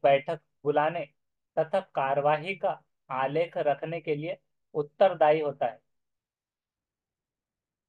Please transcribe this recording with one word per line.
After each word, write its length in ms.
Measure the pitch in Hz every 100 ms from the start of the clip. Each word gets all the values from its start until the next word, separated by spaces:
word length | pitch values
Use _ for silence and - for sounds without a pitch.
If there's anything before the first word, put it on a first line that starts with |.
बैठक 380 | 143 139 143 160 _ _
बुलाने 500 | 143 147 151 170 - _ _ _ _ -
तथा 200 | 156 190
कार्यवाही 760 | 190 156 135 139 143 151 170 190
का 280 | 190 156 _ _ -
आलेख 480 | 131 135 151 170 180
रखने 440 | 147 143 160 170
के 140 | 160 147
लिए 220 | 160 - _ _ _
उत्तरदायी 680 | - 147 - 190 165 151 156
होता 260 | 147 - 120
है। 140 | 107 _ _ _ _ _ _ _ _ _ _ _ _ _ _ _ _ _ _ _ _